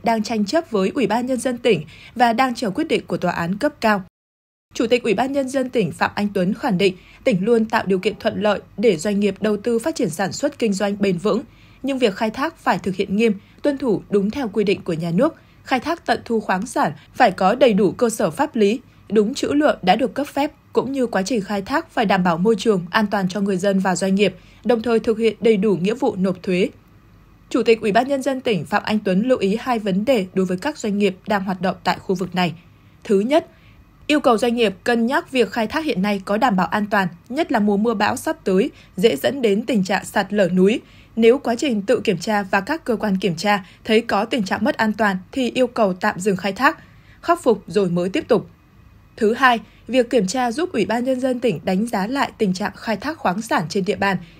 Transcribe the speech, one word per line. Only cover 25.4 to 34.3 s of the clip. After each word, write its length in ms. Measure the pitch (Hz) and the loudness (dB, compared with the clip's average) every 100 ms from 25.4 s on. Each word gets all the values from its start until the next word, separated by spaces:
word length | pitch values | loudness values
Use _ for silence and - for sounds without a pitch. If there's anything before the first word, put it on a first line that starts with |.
đầy 160 | 226 214 | 2 4
đủ 180 | 220 175 | 2 2
nghĩa 180 | 180 | 0
vụ 220 | 247 262 190 | 0 -2 0
nộp 280 | 190 180 | -2 -2
thuế. 260 | - 180 226 - _ - - - - - - | -4 -2 -2 -4 _ -20 -20 -20 -20 -20 -4
Chủ 140 | 269 | 0
tịch 180 | 233 226 | 2 2
Ủy 100 | 220 | 2
ban 160 | 202 262 | 2 2
Nhân 140 | 277 | -2
dân 200 | 269 262 | -2 -4
tỉnh 240 | 254 190 139 | -2 -2 -2
Phạm 180 | 208 - | -4 -2
Anh 140 | 214 | -2
Tuấn 220 | 202 185 | 0 0
lưu 160 | 247 254 | 2 0
ý 200 | 196 220 | 0 -2
hai 200 | - 233 | -2 -2
vấn 260 | 208 185 226 | -2 -2 2
đề 200 | 247 185 | 0 0
đối 120 | 185 185 | -2 -2
với 120 | 180 | -2
các 200 | 294 302 | -4 -6
doanh 200 | 220 202 | -4 0
nghiệp 180 | 208 196 - | 0 -2 -4
đang 160 | 208 | -4
hoạt 180 | 190 185 | -2 -4
động 140 | - - | -4 -2
tại 140 | - - | -4 -4
khu 160 | - 185 | -4 -4
vực 200 | 185 180 | -2 -2
này. 180 | 175 151 - - - - | -2 -4 -14 -20 -20 -16
Thứ 160 | - 196 | 0 0
nhất, 280 | 220 302 330 - - - - - - | 2 0 0 -8 -20 -20 -20 -10 0
yêu 120 | 294 | 2
cầu 180 | 269 | 4